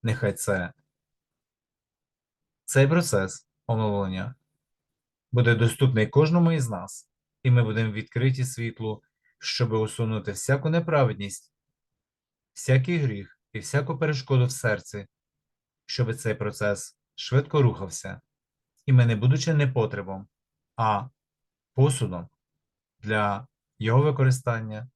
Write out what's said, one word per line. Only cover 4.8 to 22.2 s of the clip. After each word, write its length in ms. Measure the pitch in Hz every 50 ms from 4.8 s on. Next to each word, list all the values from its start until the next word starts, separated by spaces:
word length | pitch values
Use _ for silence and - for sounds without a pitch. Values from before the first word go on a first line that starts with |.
| _ _ _ _ _ _ _ _ _ _
буде 240 | - 120 123 120 117
доступний 520 | 107 117 113 - - 139 131 127 110 107 107
кожному 440 | - 143 156 156 165 175 170 165
із 180 | 165 156 131 117
нас, 400 | 107 92 87 - - - - _ _ _ _ _ _ _ _
і 80 | 127
ми 120 | 123 123 117
будемо 280 | 107 107 110 113 110
відкриті 540 | 104 104 110 - _ 120 120 135 131 131 127
світлу, 580 | 127 - - 117 117 110 _ 113 110 107 104 _ _ _ _ _ _ _ _
щоби 380 | - - - - 123 113 110 110
усунути 540 | 110 107 - - 117 110 110 107 95 -
всяку 380 | 101 - - - 135 139 131 160
неправедність, 840 | 160 170 165 165 160 147 135 113 107 95 101 98 - - _ _ _ _ _ _ _ _ _ _ _ _ _ _ _ _ _ _ _ _ _ _ _
всякий 440 | - - - 131 131 131 151 175 165
гріх 420 | 147 127 107 101 98 - _ _ _ _ _
і 60 | 110
всяку 380 | - - - 143 143 131 165 131
перешкоду 480 | 165 151 151 135 - - 135 131 123
в 60 | 123
серці, 560 | - - - 117 107 98 - - - 101 98 - _ _ _ _ _ _ _ _ _ _ _ _ _ _ _
щоби 280 | _ - - 123 110 113
цей 220 | - - 117 107
процес 600 | - 101 104 101 - 107 104 104 98 - - _ _ _ _ _
швидко 460 | - - - 123 139 143 - - 151
рухався, 600 | 139 120 101 - 101 90 85 - - 95 95 - _ _ _ _ _ _ _ _ _ _ _ _ _
і 80 | - 131
ми, 120 | 123 120
не 100 | 117 117
будучи 380 | 104 107 127 131 131 - 170 160
непотребом, 720 | 147 143 135 - 123 113 107 - 98 98 95 95 95 101 _ _ _ _ _ _ _ _ _ _
а 320 | - 117 110 107 101 98 131 _ _ _ _ _ _ _ _ _ _ _ _ _
посудом 560 | - 131 151 135 - 117 98 90 87